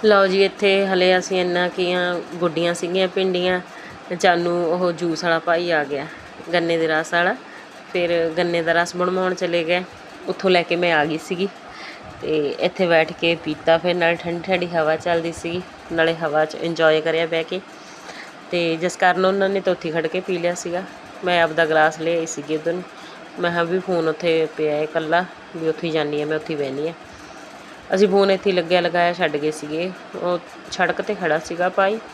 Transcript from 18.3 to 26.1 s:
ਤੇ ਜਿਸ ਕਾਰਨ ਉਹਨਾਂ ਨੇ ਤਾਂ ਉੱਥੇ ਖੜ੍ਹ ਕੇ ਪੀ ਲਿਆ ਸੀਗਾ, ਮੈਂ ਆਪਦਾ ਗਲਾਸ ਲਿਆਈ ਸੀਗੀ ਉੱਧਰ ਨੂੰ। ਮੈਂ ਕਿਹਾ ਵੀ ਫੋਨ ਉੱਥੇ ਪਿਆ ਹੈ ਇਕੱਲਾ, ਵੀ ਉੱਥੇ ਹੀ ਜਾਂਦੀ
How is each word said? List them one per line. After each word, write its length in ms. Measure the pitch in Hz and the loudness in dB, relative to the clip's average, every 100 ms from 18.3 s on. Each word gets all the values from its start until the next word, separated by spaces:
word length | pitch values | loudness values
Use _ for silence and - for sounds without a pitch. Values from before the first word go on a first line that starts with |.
| - - | -18 -4
ਤੇ 80 | 180 170 160 | 0 0 0
ਜਿਸ 180 | 175 - | -2 2
ਕਾਰਨ 300 | 185 180 190 | 2 4 2
ਉਹਨਾਂ 240 | 196 196 | 4 2
ਨੇ 100 | 196 | 2
ਤਾਂ 140 | 185 | 0
ਉੱਥੇ 180 | 180 170 | 0 -2
ਖੜ੍ਹ 160 | 160 160 | -2 -2
ਕੇ 120 | 185 | -4
ਪੀ 160 | 185 180 | -4 -2
ਲਿਆ 160 | 170 175 | -2 -2
ਸੀਗਾ, 280 | 180 175 190 - - - 185 | -4 -6 -6 -14 -18 -6 0
ਮੈਂ 160 | 175 | 4
ਆਪਦਾ 220 | 165 156 165 | 4 4 4
ਗਲਾਸ 340 | 156 156 160 | 6 4 4
ਲਿਆਈ 260 | 160 170 165 | 0 0 -2
ਸੀਗੀ 280 | - 143 156 | -6 -4 -2
ਉੱਧਰ 180 | 165 | -2
ਨੂੰ। 100 | 175 180 - - - - - | -4 -6 -16 -18 -18 -16 -4
ਮੈਂ 120 | 175 | -2
ਕਿਹਾ 120 | 170 | 0
ਵੀ 160 | 170 185 | 0 0
ਫੋਨ 280 | 185 180 160 | 0 0 2
ਉੱਥੇ 400 | 156 175 160 156 - | 0 2 2 2 0
ਪਿਆ 180 | 156 147 | 0 0
ਹੈ 60 | |
ਇਕੱਲਾ, 400 | 156 156 156 170 180 - - 170 | 0 -2 0 0 0 -8 -14 -6
ਵੀ 120 | 160 | -4
ਉੱਥੇ 180 | 156 170 | -2 -2
ਹੀ 40 | |
ਜਾਂਦੀ 280 | 156 147 | -2 0